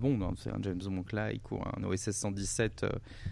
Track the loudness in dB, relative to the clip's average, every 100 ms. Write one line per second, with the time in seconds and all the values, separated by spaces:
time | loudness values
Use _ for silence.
0 | 4 4 2 0 -2 -2 0 0 0 -2
1 | 0 0 0 -2 -2 -2 -2 -2 0 0
2 | 0 0 0 0 0 2 2 2 0 0
3 | -4 -8 -6